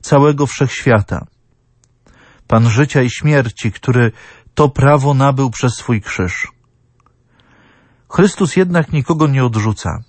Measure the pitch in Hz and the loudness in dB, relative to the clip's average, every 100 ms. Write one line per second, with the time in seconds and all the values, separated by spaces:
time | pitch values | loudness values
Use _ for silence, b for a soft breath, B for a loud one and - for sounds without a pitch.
0 | - 143 147 147 139 - 135 - 135 110 | 0 4 4 2 -2 -2 -4 -2 0 0
1 | - 87 - _ _ _ _ _ _ _ | 0 -8 -10 _ _ _ _ _ _ _
2 | _ b b b b 113 117 110 147 139 | _ b b b b 2 2 2 0 0
3 | 123 - 151 143 117 - 110 - - 123 | 0 -2 0 0 0 -4 -6 -4 0 2
4 | 113 - B B B - 147 131 139 147 | 2 -2 B B B 0 0 2 2 4
5 | 143 135 139 131 131 - 123 - - 110 | 2 2 2 0 -2 -2 -4 -2 -4 -4
6 | - - 90 - - - _ _ _ _ | -4 -6 -6 -6 -10 -14 _ _ _ _
7 | _ _ _ b b b b b b b | _ _ _ b b b b b b b
8 | b - 196 - 175 190 185 175 151 151 | b 0 0 0 -2 0 0 0 -2 -2
9 | 127 160 151 135 123 110 107 101 90 110 | -2 0 0 0 0 0 -2 -4 -6 -8